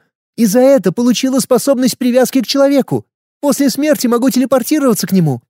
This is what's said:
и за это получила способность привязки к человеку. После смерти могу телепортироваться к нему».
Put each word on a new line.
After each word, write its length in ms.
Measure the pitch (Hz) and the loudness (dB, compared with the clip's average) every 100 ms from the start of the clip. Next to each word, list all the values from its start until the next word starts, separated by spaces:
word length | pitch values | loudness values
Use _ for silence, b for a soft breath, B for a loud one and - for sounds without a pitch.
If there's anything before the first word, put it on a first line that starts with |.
| _ _ _ - | _ _ _ -2
и 80 | 226 | 0
за 140 | 247 | 4
это 320 | 262 269 185 | 4 4 0
получила 480 | 175 240 226 262 262 | -2 0 0 -2 -2
способность 580 | - 247 - 247 262 - | 0 0 0 0 0 -2
привязки 420 | 247 247 254 269 | 0 0 0 -2
к 40 | 208 | -2
человеку. 600 | 277 277 277 - 117 - _ _ _ | 0 2 2 0 -4 -8 _ _ _
После 300 | 285 - 277 | -4 0 0
смерти 360 | 269 302 285 240 | 0 -2 0 0
могу 240 | 240 262 | 0 0
телепортироваться 760 | 254 262 269 - 302 269 208 - | 0 0 -2 -2 -2 0 -2 0
к 60 | |
нему». 300 | 190 156 120 | 0 0 -2